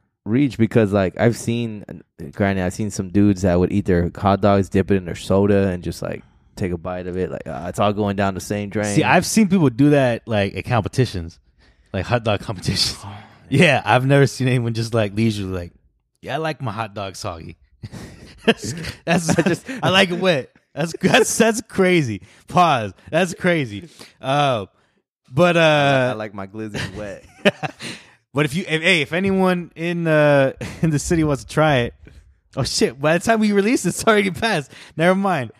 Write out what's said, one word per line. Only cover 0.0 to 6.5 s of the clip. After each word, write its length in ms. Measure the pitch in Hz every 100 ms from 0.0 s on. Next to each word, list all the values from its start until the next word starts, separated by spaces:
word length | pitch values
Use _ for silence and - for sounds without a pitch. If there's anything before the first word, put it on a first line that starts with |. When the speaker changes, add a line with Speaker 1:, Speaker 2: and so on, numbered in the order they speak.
| _ _ -
Speaker 1:
reach 320 | 120 143 107
because, 340 | 113 120 107
like, 260 | 101 95 -
I've 160 | 117 110
seen, 460 | - 117 117 107 - - - - 69
granted, 300 | - 98 95
I've 100 | 90
seen 180 | - 107
some 180 | - 95
dudes 320 | 95 104 92
that 160 | 95 87
would 120 | 90
eat 140 | 101 -
their 260 | 90 85 -
hot 240 | 101 98
dogs, 280 | 101 101 92
dip 220 | 95 92
it 40 | 98
in 100 | 87
their 100 | 82
soda, 520 | - 95 101 98 98
and 140 | 90
just, 180 | 85 82
like, 220 | 87 - - _ _